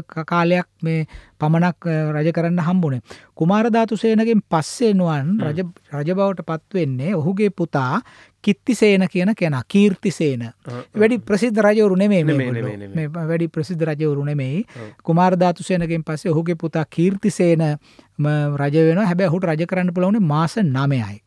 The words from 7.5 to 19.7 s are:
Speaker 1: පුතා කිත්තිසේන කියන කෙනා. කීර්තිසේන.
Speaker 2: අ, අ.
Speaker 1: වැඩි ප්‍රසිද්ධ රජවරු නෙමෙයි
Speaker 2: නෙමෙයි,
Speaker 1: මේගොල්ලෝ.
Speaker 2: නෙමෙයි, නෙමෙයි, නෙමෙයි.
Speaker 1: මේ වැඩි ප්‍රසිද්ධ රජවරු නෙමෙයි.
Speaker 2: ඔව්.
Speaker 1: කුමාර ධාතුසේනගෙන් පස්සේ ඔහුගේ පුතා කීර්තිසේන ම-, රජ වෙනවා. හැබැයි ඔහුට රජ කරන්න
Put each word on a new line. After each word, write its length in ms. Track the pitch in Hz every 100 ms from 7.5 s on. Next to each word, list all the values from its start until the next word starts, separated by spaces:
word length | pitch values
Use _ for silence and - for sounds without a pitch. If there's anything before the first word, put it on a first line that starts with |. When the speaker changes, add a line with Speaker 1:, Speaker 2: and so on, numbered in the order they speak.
Speaker 1:
පුතා 520 | - 170 143 127 151 - - - _
කිත්තිසේන 680 | - 196 - 233 214 190 185
කියන 240 | 185 185
කෙනා. 300 | 220 170 135
කීර්තිසේන. 800 | - 196 208 185 202 - 156 127
Speaker 2:
අ, 100 | 117 -
අ. 180 | - 123 -
Speaker 1:
වැඩි 260 | 214 220 240
ප්‍රසිද්ධ 400 | - 202 240 214
රජවරු 360 | 208 214 208 185
නෙමෙයි 280 | 208 190
Speaker 2:
නෙමෙයි, 140 | 151 143
Speaker 1:
මේගොල්ලෝ. 240 | 123 120
Speaker 2:
නෙමෙයි, 160 | 107 104
නෙමෙයි, 120 | 101
නෙමෙයි. 180 | 156 151
Speaker 1:
මේ 180 | 170 160
වැඩි 200 | 165 165
ප්‍රසිද්ධ 360 | - 156 175
රජවරු 420 | 156 151 156 143 143
නෙමෙයි. 400 | 147 131 156 -
Speaker 2:
ඔව්. 180 | 123 107 -
Speaker 1:
කුමාර 340 | - 165 180 180
ධාතුසේනගෙන් 680 | 180 170 - 185 165 165
පස්සේ 280 | 156 156 185
ඔහුගේ 240 | 156 170 170
පුතා 300 | 165 165 151
කීර්තිසේන 800 | - 175 196 208 - 175 165 160 147 - - _ -
ම-, 400 | 147 151 147 143
රජ 200 | 143 151
වෙනවා. 280 | 160 170 214
හැබැයි 240 | 175 190
ඔහුට 140 | 175
රජ 220 | 180 156
කරන්න 280 | 170